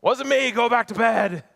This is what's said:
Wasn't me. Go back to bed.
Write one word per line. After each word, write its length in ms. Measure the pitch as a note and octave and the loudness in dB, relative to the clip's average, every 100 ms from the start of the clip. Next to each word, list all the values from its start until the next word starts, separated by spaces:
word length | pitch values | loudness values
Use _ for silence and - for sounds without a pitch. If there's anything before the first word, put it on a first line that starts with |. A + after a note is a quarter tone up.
Wasn't 260 | F#3 B3+ C4+ | 0 -2 0
me. 220 | C4+ C4 | 0 0
Go 180 | A3 A#3+ | 0 0
back 200 | A#3+ A3+ | 0 -2
to 60 | |
bed. 500 | G#3 A3+ G#3+ G3+ F3 - | 0 0 2 -2 -6 -14